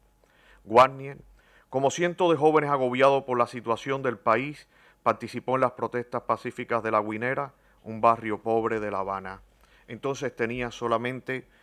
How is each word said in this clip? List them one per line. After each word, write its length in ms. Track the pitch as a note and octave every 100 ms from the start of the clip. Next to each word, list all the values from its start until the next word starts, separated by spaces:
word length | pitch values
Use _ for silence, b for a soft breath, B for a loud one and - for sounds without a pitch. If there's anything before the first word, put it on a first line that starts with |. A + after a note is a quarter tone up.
| _ _ b b b b G2
Guarni, 480 | A2+ C3 C3+ C#3 C#3 - _ b b b
como 200 | C3 C3+
cientos 400 | - F3 F3 F3
de 80 | D3+
jóvenes 320 | D#3 D#3 C#3+
agobiados 540 | C#3+ B2+ B2+ C#3 C#3
por 160 | C3 A#2+
la 80 | A#2
situación 560 | B2 A2 A2+ C3+ C3+
del 160 | C3 A2
país, 480 | A#2 A2+ C#3+ D3 - b b b
participó 540 | A#2 G#2+ A#2 A#2+ B2+ C3
en 60 |
las 100 | B2+
protestas 520 | - A#2 B2 A#2 B2
pacíficas 600 | - A2+ B2 - B2 A#2
de 80 | A2
La 100 | G#2+
Guinera, 520 | G#2 G#2+ B2 C#3 C#3 _ b b
un 180 | A2 A2
barrio 380 | A#2 A2+ A2 G2+
pobre 400 | A2+ A2+ A2+ A2
de 120 | G#2
La 80 | G2
Habana. 420 | F#2+ G2 F#2+ G2 _ b b b -
Entonces 480 | A#2 C#3 C3+ B2+ -
tenía 340 | A#2 B2 A#2+
solamente 800 | - A#2 A2+ B2 B2+ - B2+ - b